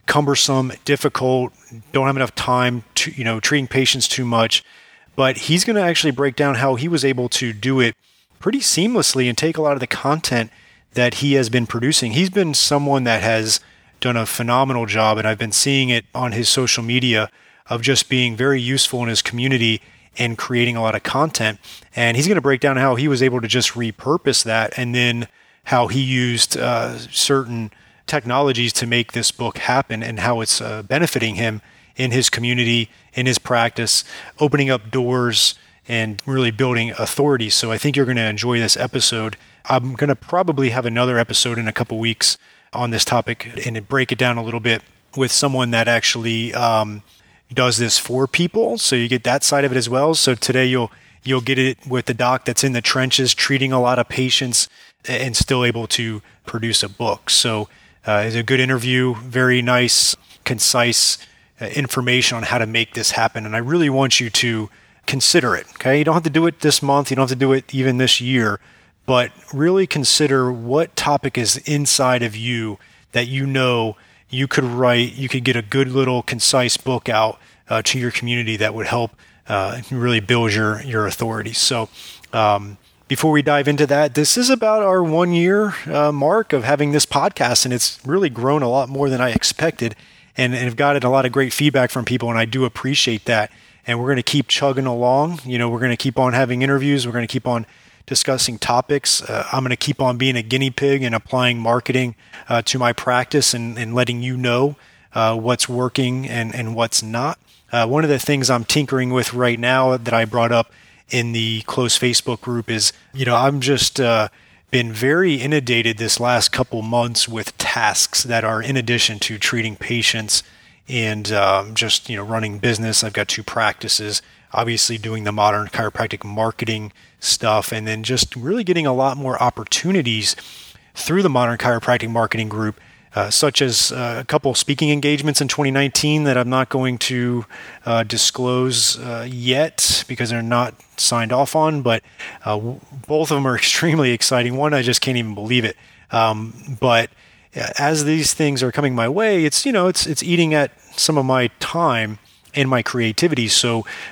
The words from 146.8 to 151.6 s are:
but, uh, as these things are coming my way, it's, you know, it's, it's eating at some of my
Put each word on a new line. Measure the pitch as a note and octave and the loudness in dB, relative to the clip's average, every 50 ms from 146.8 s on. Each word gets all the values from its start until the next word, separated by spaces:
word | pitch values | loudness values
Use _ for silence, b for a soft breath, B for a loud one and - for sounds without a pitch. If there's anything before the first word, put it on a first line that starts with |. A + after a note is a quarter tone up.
but, | - B2+ A#2 A#2 A2+ - - b b b b b b b b | 2 4 4 4 4 0 -4 b b b b b b b b
uh, | B2 A#2+ - - - | -8 -8 -6 -4 -2
as | C#3 D3 D#3+ D#3 D3 | 0 0 0 0 2
these | D3 D#3 D#3+ D3 B2 - | 2 2 2 2 0 0
things | - D#3+ D3 C#3+ B2+ B2+ | 0 0 0 0 0 -2
are | B2+ - | -2 0
coming | - D3 C#3 B2+ | 0 0 0 2
my | A#2+ A2+ A#2+ | 2 0 0
way, | C#3 G3 A3+ A3 G#3 F3+ D#3+ | 0 0 0 2 2 2 2
it's, | D3+ - - - | 2 0 0 0
you | C#4 B3+ | 0 2
know, | G3+ F3+ | 2 2
it's, | F#3 F3 - - | 2 2 0 -2
it's | E3+ D#3 - - | -2 -2 -4 -2
eating | F3 F3 E3+ E3+ D#3+ D#3 | 0 2 2 2 4 4
at | D3+ C#3+ C3 - _ - - - - | 2 2 0 -4 _ -20 -14 -4 -2
some | - - D#3 | 0 2 2
of | D3 C3+ | 2 2
my | C3 C3 C3 B2 A#2 - _ | 2 2 2 2 0 -2 _